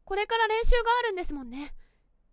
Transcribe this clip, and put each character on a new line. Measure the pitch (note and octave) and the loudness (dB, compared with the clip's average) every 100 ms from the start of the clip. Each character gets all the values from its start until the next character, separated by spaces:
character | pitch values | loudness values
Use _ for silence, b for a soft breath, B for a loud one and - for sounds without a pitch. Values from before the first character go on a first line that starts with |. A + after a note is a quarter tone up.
こ | - F#4+ | -8 -4
れ | G#3+ | -2
か | A4+ | 0
ら | G#4+ | 2
練 | A4 | 4
習 | A#4 A#4+ | 4 4
が | A4+ B4 | 4 0
あ | |
る | A#4 | 0
ん | F#4 | -4
で | |
す | - | -6
も | D4 | -8
ん | B3 | -10
ね。 | C4 D4 - - _ _ _ _ | -12 -12 -14 -18 _ _ _ _